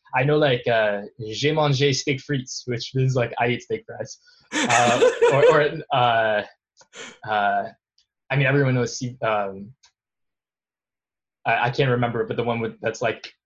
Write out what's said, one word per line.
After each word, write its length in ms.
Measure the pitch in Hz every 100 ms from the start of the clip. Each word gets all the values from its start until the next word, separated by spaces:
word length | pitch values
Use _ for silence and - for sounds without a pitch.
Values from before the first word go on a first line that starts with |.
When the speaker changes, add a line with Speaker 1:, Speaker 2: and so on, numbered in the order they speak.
| _
Speaker 1:
I 120 | 131
know, 120 | 139 151
like, 280 | 147 123 123
uh, 360 | 113 107 101 104 - 107
"J'ai 220 | 110 143
mangé 420 | 156 147 131 143
steak 260 | 127 - 131
frites," 420 | - 143 127 - 123
which 240 | 117 - 131
is, 180 | 131
like, 180 | 127 117 -
"I 80 | 123
ate 160 | 120
steak 220 | - 110 -
fries." 320 | 113 113 - _ _ _
Uh, 580 | 302 277 117 120 123 - -
Speaker 2:
<laughs> 100 | 466
Speaker 1:
or, 120 | 139 143
or, 180 | 156 147 160 -
uh, 500 | 135 120 113 110 104 101 _ _ _ _ - - - 107
uh, 400 | 104 101 101 98 - _ _ _ _ -
I 80 | 135
mean, 100 | 131
everyone 280 | 143 135
knows, 240 | 127 117 -
C-, 180 | 123 -
um, 500 | 110 107 98 98 104 - _ _ _ _ _ _ _ _ _ _ _ _ _ _ _ _ 127
I, 220 | 113 120
I 20 |
can't 200 | 131 135
remember, 340 | 123 120 117 110
but 100 | 113
the 60 |
one 180 | 117 117
with, 200 | 113 -
that's 200 | 113 -
like, 320 | 117 110 - -